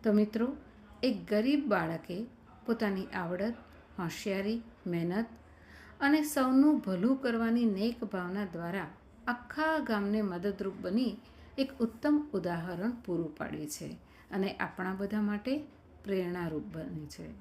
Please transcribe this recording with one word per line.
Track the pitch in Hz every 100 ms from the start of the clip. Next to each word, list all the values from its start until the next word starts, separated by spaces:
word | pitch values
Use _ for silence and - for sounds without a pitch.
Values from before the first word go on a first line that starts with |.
તો | 226
મિત્રો, | 208 214 220 240 302 - - - -
એક | 254 208 170
ગરીબ | 208 233 294 277
બાળકે | 196 165 165 - 175 233 - - - -
પોતાની | 233 214 190 190
આવડત, | - 170 180 208 233 - - - -
હોશિયારી, | 170 - - 190 196 233 233 - -
મહેનત | 175 170 185 226 - - - - - - -
અને | 277 302
સૌનું | 302 - 262 262 285 285
ભલું | 202 180 214 262
કરવાની | 254 233 226 233
નેક | 233 190 220 233
ભાવના | 214 190 180 190
દ્વારા | 202 170 170 190 160 - - - -
આખા | 240 - - 311 320
ગામને | 277 214 202 214
મદદરૂપ | 208 175 196 196 196 190
બની | 180 202 247 190 - - - -
એક | 269 -
ઉત્તમ | 226 - 302 294 294
ઉદાહરણ | 196 175 170 170 175 208
પૂરું | 240 - 170 165 -
પાડ્યું | 160 151 151
છે | - 147 156 - - -
અને | 196 190 -
આપણા | - - 185
બધા | 190 202 214
માટે | 208 208 226 285 294 - - -
પ્રેરણારૂપ | - 190 180 175 170 156
બન્યું | 208 165 165 170 151
છે. | - 165 101